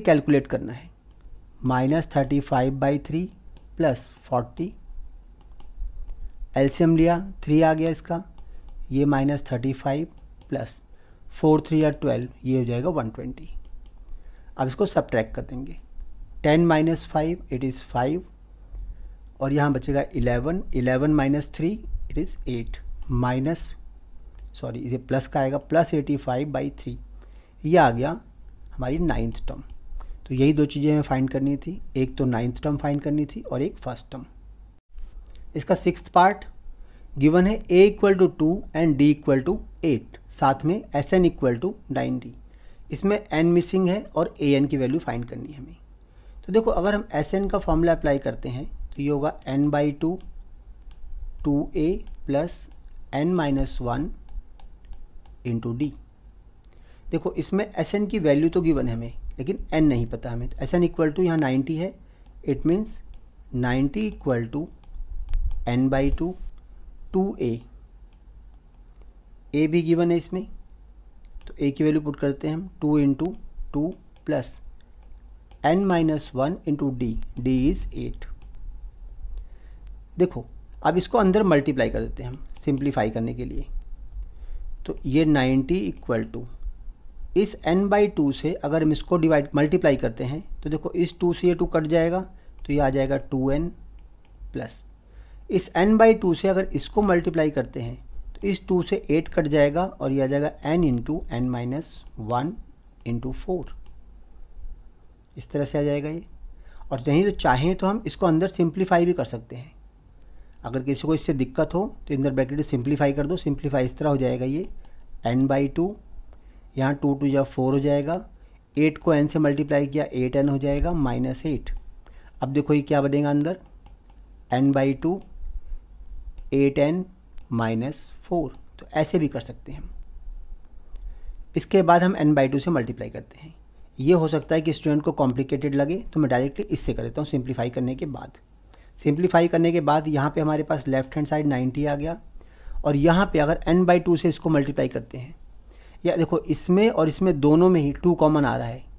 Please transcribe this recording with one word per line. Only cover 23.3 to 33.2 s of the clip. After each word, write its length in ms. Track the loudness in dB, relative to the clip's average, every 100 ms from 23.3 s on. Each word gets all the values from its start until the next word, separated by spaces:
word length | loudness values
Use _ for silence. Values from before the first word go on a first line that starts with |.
| 0 -2 -4 -6 -14 -16 -20 -20 -18 -18 -16 -18
सॉरी, 260 | -12 -10 -8
ये 160 | -6 -6
प्लस 280 | -2 -2 0
का 120 | 0
आएगा, 180 | 0 -2
प्लस 340 | 2 2 4
एटी 240 | 0 0 -2
फ़ाइव 320 | -2 -2 -2
बाई 180 | -4 -4 -8
थ्री, 180 | -10 -12 -14 -18 -20 -20 -20 -6
ये 140 | 4 8
आ 120 | 8
गया 280 | 4 -2 -4 -10 -20 -20 -20 -14
हमारी 260 | -6 -2 0
नाइन्थ 460 | 2 2 -2 -2 -6
टर्म। 160 | -6 -12 -16 -10 -10 -10 -12 -6
तो 80 | 2
यही 180 | 4
दो 120 | 4 2
चीज़ें 260 | 2 2
हमें 100 | 2
फाइंड 280 | 2 0 0
करनी 260 | 0 0 -2
थी, 240 | -6 -10 -6 -2
एक 180 | -2 0
तो 80 | 0
नाइन्थ 360 | 0 -2 -2
टर्म 140 | -2 -2
फाइंड 240 | 0 -2
करनी 240 | 0 0